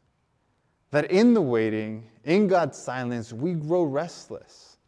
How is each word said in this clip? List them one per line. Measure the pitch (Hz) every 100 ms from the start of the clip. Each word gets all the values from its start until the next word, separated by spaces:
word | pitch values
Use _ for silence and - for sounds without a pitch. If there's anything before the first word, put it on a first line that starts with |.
| _ _ _ _ _ _ _ _ _
That | 147 147
in | 190 240
the | 233
waiting, | 143 117 113 107 107 110 113 _
in | 139 190 202
God's | 180 151 -
silence, | - 127 123 120 110
we | 113 165
grow | 170 147 180
restless. | 156 139 170 - - 104 - - - _